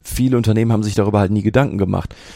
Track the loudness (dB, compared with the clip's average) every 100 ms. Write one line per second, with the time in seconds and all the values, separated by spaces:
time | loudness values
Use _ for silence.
0 | -8 -2 2 2 2 2 2 0 0 0
1 | 0 2 2 0 2 0 0 -2 -2 -2
2 | -6 -16 -20